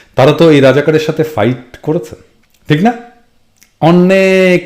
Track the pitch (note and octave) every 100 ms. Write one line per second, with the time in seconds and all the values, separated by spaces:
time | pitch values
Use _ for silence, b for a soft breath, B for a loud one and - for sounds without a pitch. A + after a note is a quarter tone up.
0 | b - C3+ C#3+ E3 D3 C3+ C3 D3 D#3
1 | - D#3 D#3 - A2+ C3 - - - D#3+
2 | - - _ _ _ _ - D3+ G#3+ A#3
3 | - _ _ _ _ _ _ _ D3+ F3
4 | F3+ F#3+ F#3+ F#3+ F#3 F3+